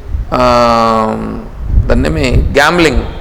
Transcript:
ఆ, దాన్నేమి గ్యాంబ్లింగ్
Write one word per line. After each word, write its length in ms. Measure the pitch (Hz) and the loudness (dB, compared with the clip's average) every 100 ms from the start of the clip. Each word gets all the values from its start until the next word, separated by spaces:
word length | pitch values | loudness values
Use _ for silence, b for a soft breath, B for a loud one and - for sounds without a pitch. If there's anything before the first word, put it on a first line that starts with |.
| - - - | -8 -6 -4
ఆ, 140 | 123 123 120 120 117 113 113 110 110 110 110 107 - - - - | 0 2 2 2 2 2 0 -2 -4 -6 -10 -12 -10 -2 2 2
దాన్నేమి 640 | 123 139 160 131 117 - | 2 0 0 0 2 2
గ్యాంబ్లింగ్ 480 | 135 151 175 160 117 - - | 2 2 2 2 0 -4 -8